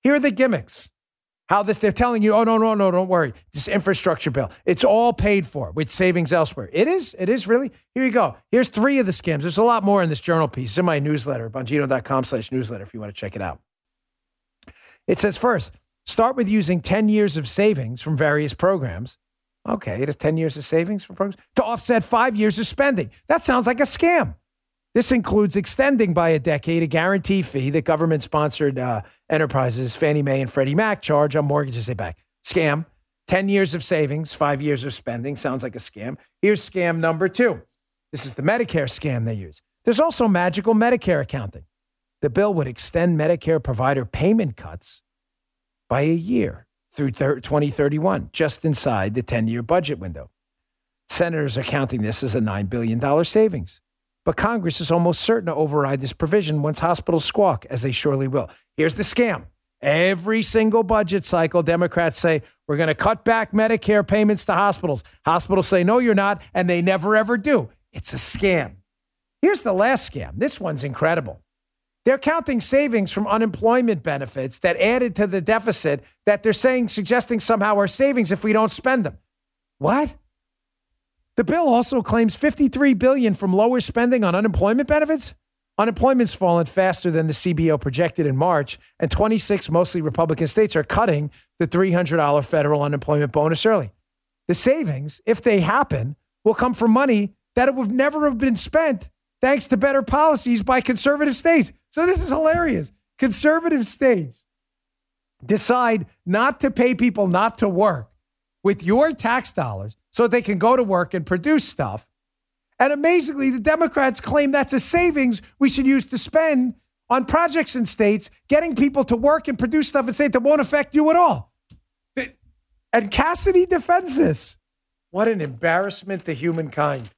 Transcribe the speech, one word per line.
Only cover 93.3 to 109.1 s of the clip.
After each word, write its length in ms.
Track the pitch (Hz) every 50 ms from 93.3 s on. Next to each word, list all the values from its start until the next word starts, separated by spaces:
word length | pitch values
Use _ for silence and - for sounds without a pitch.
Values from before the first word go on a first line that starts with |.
bonus 340 | - 151 147 160 165 - -
early. 280 | 226 220 185 127 101 _ _ _ _ _ _ _ _ _ _ _ -
The 40 | 175
savings, 680 | - - 240 277 330 285 170 139 131 143 151 - - _
if 160 | - 226 -
they 200 | - 240 214 196
happen, 560 | 165 160 214 262 262 - 156 127 113 135 147 _ _ _ _ _ _
will 120 | 214 214
come 180 | - 240 254 233
from 180 | - 226 233
money 440 | 220 254 285 269 226 208 202 196 _ _ _ _ _
that 140 | 240 247 277
it 60 | 254
would 160 | 262 240 202
never 340 | 240 254 269 294 294 311 302
have 120 | 294 254
been 200 | 220 277 262 233
spent 520 | - - - - 311 330 302 254 185 - - _ _ _ _ _ _
thanks 260 | - 254 285 269 -
to 100 | - 262
better 240 | 196 220 277 277 269
policies 600 | 254 - 262 294 311 320 302 233 - 254 240 214
by 200 | 190 - 254 254
conservative 560 | - - 247 196 - 277 294 294 302 294 247
states. 340 | - - 330 339 302 196 - - _ _
So 180 | _ - 302 339
this 160 | 359 381 -
is 100 | 370 330
hilarious. 600 | 262 311 311 311 330 349 349 311 226 180 147 - _ _ _ _ _
Conservative 680 | - 269 262 190 - - 302 311 330 330 339 320 269 226
states 560 | - - - 277 262 233 185 156 127 - - _ _ _ _ _ _ _ _ _ _ _ _ _ _ _ _ _ _ _ _ -
decide 600 | 123 208 208 - - 240 247 247 233 226 208 156 - _ _ _
not 340 | 175 185 214 240 277 285 -
to 100 | - 262
pay 260 | - - 247 247 240
people 320 | 170 240 247 185 208 202
not 300 | 185 175 180 214 226 226 -
to 100 | 226 202
work 420 | 175 175 208 208 165 127 110 _ _ _ _ _ _ _ _ _ _ _
with 220 | - 196 196 202 165
your 300 | 175 208 247 294 320